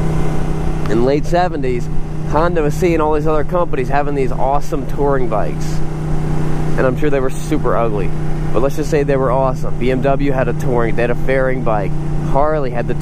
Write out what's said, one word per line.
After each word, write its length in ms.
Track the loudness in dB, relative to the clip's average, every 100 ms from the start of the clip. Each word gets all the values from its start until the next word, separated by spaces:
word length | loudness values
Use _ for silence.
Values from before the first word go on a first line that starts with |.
| 0 0 0 0 0 -2 -2 -2 0
In 140 | 2
late 220 | 2 0 0
seventies, 640 | 0 0 -2 -2 -2 0 0 0 -4 -2
Honda 320 | 0 0 0
was 140 | 0 0
seeing 260 | 0 2
all 120 | 0
these 140 | 0 2
other 160 | 0
companies 460 | 0 0 0 0 0
having 260 | 0 0 0
these 160 | 0
awesome 540 | 0 2 2 0 -2 -2
touring 400 | 0 2 2 2
bikes. 380 | 0 0 -2 0 0 0 -2 -2 0 0 0 0 0 2 2
And 40 |
I'm 140 | 0 0
sure 120 | 0
they 100 | 2
were 120 | 0
super 440 | -2 -2 -2 0 0
ugly, 340 | 0 0 0 0 0 0 0
but 80 | 0
let's 140 | 0 -2
just 160 | -2
say 120 | 0
they 140 | 0 0
were 140 | 0
awesome. 460 | 0 0 0 -2 0
B 120 | 0
M 100 | 0
W 280 | 0 0 0
had 160 | 0 0
a 60 |
touring, 420 | -2 0 0 2 2
they 60 |
had 100 | 0
a 40 | 0
fairing 480 | 0 0 0 0
bike. 280 | 0 0 -2 -2 -2 -2 0
Harley 400 | 2 2 0 -2
had 180 | -2 -2
the 80 | -2